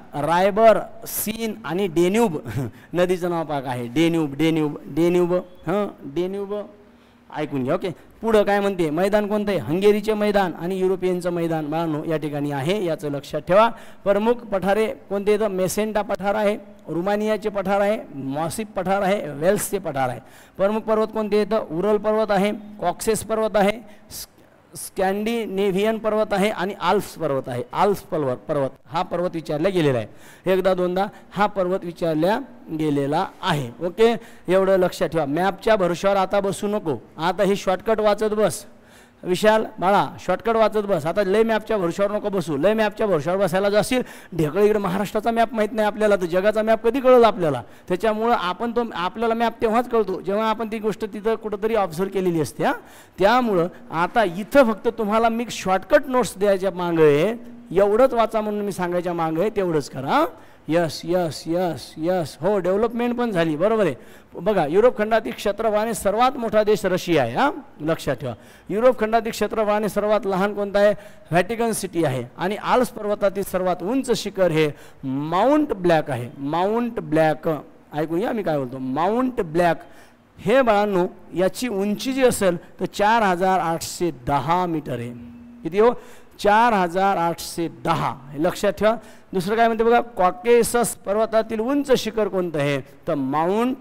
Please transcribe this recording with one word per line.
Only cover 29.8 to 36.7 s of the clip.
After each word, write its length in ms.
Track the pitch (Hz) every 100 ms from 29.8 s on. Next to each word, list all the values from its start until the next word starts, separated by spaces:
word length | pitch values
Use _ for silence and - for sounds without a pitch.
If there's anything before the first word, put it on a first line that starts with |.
| 147 123
आहे, 80 | 104 - - - 175
एकदा 220 | 190 185
दोनदा 320 | 185 180 180 202 - -
हा 140 | 180 208
पर्वत 320 | 196 180 190
विचारला 580 | 175 165 170 156 175 233 269 - - 160
गेलेला 480 | 156 143 139 156 190 -
आहे, 440 | 185 147 120 120 175
ओके. 280 | 180 226 220 - - -
एवढं 280 | 185 190 190
लक्षात 320 | 180 - 170
ठेवा. 160 | 165
मॅपच्या 520 | 143 156 196 196 226 214
भरोश्यावर 400 | 175 170 196 196
आता 240 | 185 202
बसू 260 | 196 -
नको, 300 | 208